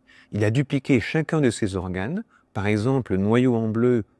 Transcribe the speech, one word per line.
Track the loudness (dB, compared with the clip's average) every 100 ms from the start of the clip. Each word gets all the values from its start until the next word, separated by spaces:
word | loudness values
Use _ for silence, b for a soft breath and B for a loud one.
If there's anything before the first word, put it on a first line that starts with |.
| _ b b
Il | 0
a | 2
dupliqué | 2 0 -2 2 0
chacun | 2 -4 -2 0
de | 0
ses | 0 -4 -4
organes, | -4 -4 -4 -6 -10 b b
par | -4 0
exemple | 0 0 -2 0
le | 0
noyau | 2 2 2 0
en | -2
bleu | 0 2 2 -2